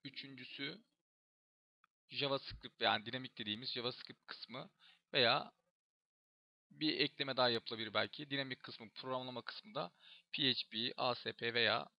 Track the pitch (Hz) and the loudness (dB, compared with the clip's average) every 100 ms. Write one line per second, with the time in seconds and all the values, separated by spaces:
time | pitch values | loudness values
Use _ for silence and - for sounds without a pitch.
0 | 139 - 139 135 127 - 139 190 _ _ | -12 -12 -12 -12 -12 -6 -6 -6 _ _
1 | _ _ _ _ _ _ _ _ _ _ | _ _ _ _ _ _ _ _ _ _
2 | _ 123 139 135 - - 120 _ 110 107 | _ -2 2 2 -2 -12 -14 _ 4 4
3 | 107 127 127 - 104 107 131 127 120 127 | 2 -6 -6 -6 -2 -2 -2 -2 -2 -4
4 | - - - - - 123 180 _ - - | -12 -16 -14 -12 -10 -10 -10 _ -20 -20
5 | _ 151 117 139 220 _ _ _ _ _ | _ 4 6 6 0 _ _ _ _ _
6 | _ _ _ _ _ _ _ 143 156 - | _ _ _ _ _ _ _ -2 0 2
7 | 143 - 139 127 127 117 - 113 110 104 | 0 0 -4 4 4 4 -2 -6 -2 0
8 | 110 - 147 135 131 123 - - 110 - | 0 -4 -4 -4 -4 -6 -8 -12 -12 -10
9 | 131 131 127 120 - - 107 120 175 _ | -6 -4 -4 -8 -8 -10 -8 -6 -6 _
10 | - - _ - 135 120 - 110 123 - | -20 -20 _ 2 4 4 0 -2 -2 2
11 | 131 120 117 - 117 117 113 113 - | 2 2 -2 -2 0 6 6 6 0